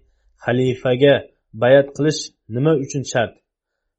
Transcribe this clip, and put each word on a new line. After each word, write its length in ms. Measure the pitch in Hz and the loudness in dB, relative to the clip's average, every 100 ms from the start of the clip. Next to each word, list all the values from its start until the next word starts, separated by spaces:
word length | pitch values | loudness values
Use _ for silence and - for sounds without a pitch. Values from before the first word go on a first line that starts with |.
| _ _ _ _ | _ _ _ _
xalifaga 720 | - 123 127 123 127 123 143 123 - _ _ | -2 0 0 -2 -2 2 4 2 -2 _ _
bayat 320 | 110 120 139 139 | -2 4 4 2
qilish 320 | - 151 151 - _ - | -2 -4 -4 -10 _ -12
nima 260 | 117 151 | -4 0
uchun 280 | 151 135 143 | 0 -2 -8
shart? 300 | 120 131 104 - _ _ _ _ _ | -6 -4 -4 -8 _ _ _ _ _